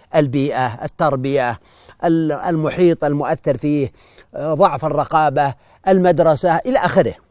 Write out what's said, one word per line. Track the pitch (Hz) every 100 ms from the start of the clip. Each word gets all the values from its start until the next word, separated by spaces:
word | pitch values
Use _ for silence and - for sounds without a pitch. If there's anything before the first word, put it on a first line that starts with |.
| _
البيئة، | 165 143 135 139 120 127 110
التربية، | 151 - 160 135 135 139 123 117 _ _ - -
ال-، | 175 165 160
المحيط | 143 180 165 156 - 180 165
المؤثر | 147 143 135 160 156 127
فيه، | 151 147 131 - _ - _
آه، | - 151
ضعف | 151 190 147
الرقابة، | 156 147 139 160 156 135 143 - _ _ -
المدرسة | 190 180 170 160 147 180 165
إلى | 247 -
آخره. | 175 - 123 - _